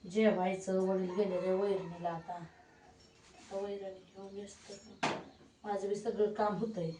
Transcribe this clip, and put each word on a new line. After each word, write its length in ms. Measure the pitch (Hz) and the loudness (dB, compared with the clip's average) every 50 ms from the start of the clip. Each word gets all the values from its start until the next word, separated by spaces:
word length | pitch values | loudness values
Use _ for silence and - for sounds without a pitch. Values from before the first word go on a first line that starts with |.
| - 180 | -12 -2
जेवायचं. 680 | 175 214 220 214 196 180 180 190 190 190 - 190 190 190 | 2 6 6 6 6 6 2 0 0 -2 -2 0 2 2
वडील 300 | 190 185 190 190 185 180 | 4 4 2 2 2 0
गेलेले 420 | 180 202 208 190 180 175 170 185 | 2 2 2 2 2 0 2 2
वैरणीला 580 | 185 190 202 202 196 180 170 170 170 - 175 170 | 2 2 4 2 2 0 -2 -6 -8 -4 -4 -4
आता. 240 | 165 165 - - 175 | -4 -4 -6 -8 -10
आता 1200 | 175 170 - - - - - - - - - - - - - - - - - - - - - 190 | -10 -10 -14 -16 -20 -20 -20 -20 -20 -20 -20 -20 -20 -20 -20 -20 -20 -20 -20 -20 -20 -14 -8 -6
वैरण 360 | 196 202 202 202 202 190 190 | -4 -4 -4 -4 -6 -6 -8
घेऊन 420 | 190 185 170 - - 190 196 196 196 | -10 -12 -16 -18 -16 -14 -14 -12 -10
येस 220 | 202 208 208 - - - - | -12 -12 -12 -14 -18 -16 -16
तर 400 | 202 - - 214 - - - - - - - - - - - - - _ - | -16 -16 -14 -18 -8 -4 -2 -2 -2 -4 -8 -14 -20 -20 -20 -20 -20 _ -4
माझं 240 | 208 202 190 202 202 | -2 -2 0 0 0
बी 60 | 208 | -2
सगळं 380 | 208 - 233 208 202 208 208 | 0 0 -2 4 4 4 4
काम 240 | - - 214 208 196 | 4 2 2 2 2
होतंय. 340 | 175 226 220 - 180 170 160 160 - | 0 -2 -2 0 -2 -2 -2 -4 -6